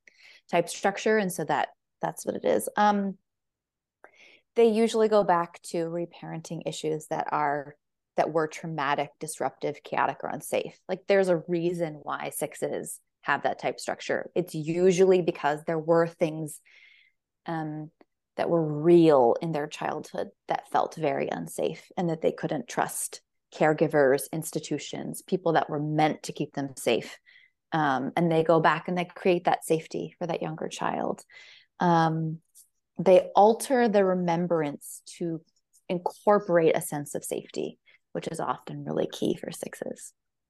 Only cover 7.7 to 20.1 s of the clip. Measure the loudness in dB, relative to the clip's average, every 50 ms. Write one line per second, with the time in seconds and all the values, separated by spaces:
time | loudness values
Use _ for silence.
7.7 | -16 _ _ _ _ _ _ _ _ -2 -2 0 0 0 -2 -2 -4 -8 -10 -8
8.7 | -6 -2 -2 0 0 0 -2 -4 -8 _ -12 -12 -6 -6 -6 -6 -6 _ -6 -8
9.7 | -8 -8 -10 -6 -2 0 0 0 -2 -4 -8 -8 -8 -10 -6 -4 -4 -4 -4 -6
10.7 | -10 _ _ -8 -8 -6 0 2 4 4 4 4 2 0 0 -2 -2 -2 0 -2
11.7 | -2 -2 -4 -6 -6 -10 -10 -8 -8 -8 -8 -8 -6 -6 -8 -8 -6 -6 -6 -6
12.7 | -4 -6 -8 -10 -14 -18 _ _ _ _ -4 -2 -2 0 0 -2 -4 -2 -4 -6
13.7 | -6 -4 -6 -8 -8 -6 -4 -4 -4 -4 -4 -4 -4 -4 -4 -4 -6 -6 -6 -4
14.7 | 0 2 4 4 4 6 6 6 6 4 2 0 -2 -2 -2 -2 -2 -2 -4 -4
15.7 | -4 -2 0 2 4 4 4 2 0 -2 -2 -2 -2 -4 -8 -10 -10 -14 _ _
16.7 | _ -20 -20 _ _ _ _ _ _ _ _ _ _ _ _ -8 -6 -6 -6 -6
17.7 | -8 -10 -12 -14 _ _ _ _ _ _ _ _ _ -4 -2 0 0 0 0 0
18.7 | -2 2 4 6 8 8 8 8 8 8 6 6 4 2 -2 -4 -4 -4 -6 -6
19.7 | -8 -8 -6 -6 -6 -8 -10 -8